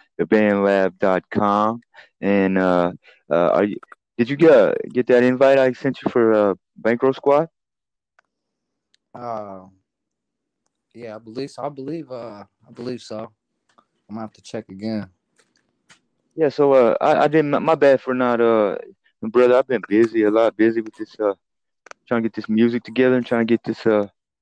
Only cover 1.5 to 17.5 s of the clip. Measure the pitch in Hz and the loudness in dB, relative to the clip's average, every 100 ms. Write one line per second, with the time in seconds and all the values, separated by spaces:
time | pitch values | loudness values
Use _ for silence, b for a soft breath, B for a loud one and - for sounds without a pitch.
1.5 | 104 107 120 _ b b - 98 101 95 | 0 -2 -4 _ b b -8 -2 0 0
2.5 | 95 92 90 87 92 b b - 78 87 | 0 0 0 0 -4 b b -4 0 0
3.5 | - 104 - - - _ - 120 143 165 | 0 -2 -6 -16 -20 _ -6 -4 2 6
4.5 | 131 90 - - 123 123 123 127 127 135 | 6 4 0 -6 -4 2 4 4 2 4
5.5 | 139 131 123 135 123 - 123 113 107 101 | 4 2 0 -6 -4 -4 0 2 4 2
6.5 | 92 _ - 110 120 135 131 143 143 165 | -2 _ -6 -4 0 0 0 2 2 0
7.5 | _ _ _ _ _ _ _ _ _ _ | _ _ _ _ _ _ _ _ _ _
8.5 | _ _ _ _ _ _ 127 120 110 104 | _ _ _ _ _ _ -16 -10 -10 -12
9.5 | 95 95 95 _ _ _ _ _ _ _ | -16 -20 _ _ _ _ _ _ _ _
10.5 | _ _ _ _ 113 117 110 113 117 143 | _ _ _ _ -20 -18 -18 -16 -14 -12
11.5 | - 135 139 135 165 135 127 117 101 98 | -12 -14 -12 -12 -12 -12 -14 -16 -18 -20
12.5 | _ _ 113 123 120 - 107 110 _ _ | _ _ -16 -12 -12 -12 -14 -14 _ _
13.5 | _ _ _ _ _ - 107 107 _ - | _ _ _ _ _ -18 -14 -14 _ -16
14.5 | 113 - 95 110 110 92 _ _ _ _ | -14 -14 -12 -8 -8 -10 _ _ _ _
15.5 | _ _ _ _ _ _ _ _ - 151 | _ _ _ _ _ _ _ _ -4 -2
16.5 | - 143 135 120 - 147 156 151 156 147 | 2 2 4 4 2 0 0 2 0 0